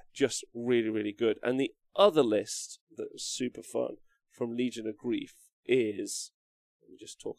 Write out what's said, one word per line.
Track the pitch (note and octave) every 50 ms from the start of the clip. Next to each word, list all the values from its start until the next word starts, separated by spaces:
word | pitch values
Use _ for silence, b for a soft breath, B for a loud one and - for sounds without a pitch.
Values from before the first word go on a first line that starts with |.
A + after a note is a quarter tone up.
| - - -
just | - C#3 A#2+ - - - - -
really, | A#2 A#2 B2 B2 A#2 A2 A2
really | G#2+ A2 G#2 G#2+ G2+
good. | - A#2 A2 G#2 -
And | - - B2+ C3
the | C#3 - - _ _ _ -
other | - G3 G#3 D#3+ D#3 C3+
list | A2+ G#2+ G2+ G2+ - - - - - - - _ _ - -
that | A2 - -
was | - -
super | - - - C3 B2 - - -
fun | - - A#2+ B2 B2+ - - - _ _ _ _ _
from | _ - B2+ A#2 A#2 A#2+
Legion | B2+ B2 A2+ A#2 G#2+
of | A2 G#2+ -
Grief | - B2 A2 G2+ - - - - - _ _ _ _
is, | - B2 C3 A2+ G#2+ G2+ F#2 G2+ G2 - - - - _ _ _ _ _ _ _ _ _ _ _
let | -
me | - -
just | - - - -
talk | - A2+ -